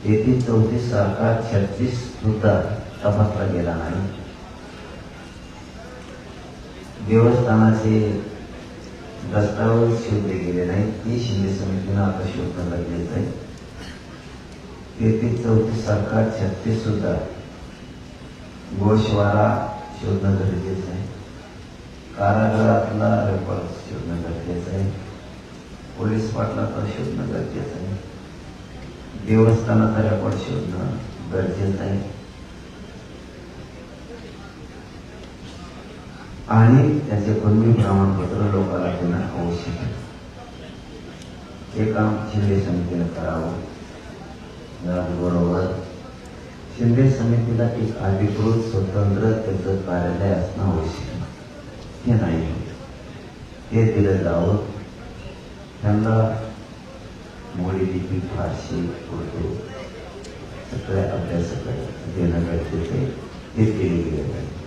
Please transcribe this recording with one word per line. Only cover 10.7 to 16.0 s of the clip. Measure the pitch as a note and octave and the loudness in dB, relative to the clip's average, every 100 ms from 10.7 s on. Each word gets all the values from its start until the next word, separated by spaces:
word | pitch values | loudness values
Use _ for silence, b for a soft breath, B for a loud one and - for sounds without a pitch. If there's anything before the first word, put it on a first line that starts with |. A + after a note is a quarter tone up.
| G2 A2 | 2 2
ती | G#2+ A2 A#2+ | 0 0 0
शिंदे | A#2 G2+ F#2+ | 2 2 2
समितीनं | F#2+ G2 F#2+ F#2+ G2+ | 0 0 -2 0 2
आता | G2 F#2+ F#2+ | 2 2 -2
शोधणं | E2+ F2 F2 F2 | -2 -4 -2 -4
गरजेचं | E2+ E2+ E2+ E2+ | -2 -4 -4 -2
आहे. | - G2 - - - - - - - - - - - - - - - - - | -2 -2 -4 -12 -14 -16 -14 -14 -14 -16 -16 -16 -16 -16 -16 -16 -16 -16 2
तेहतीस | A2 A2 A#2 A#2+ | 4 4 2 0
चौतीस | A2+ A2 A2 A2 G#2 | 4 4 4 0 0
सारखा | G2+ | 0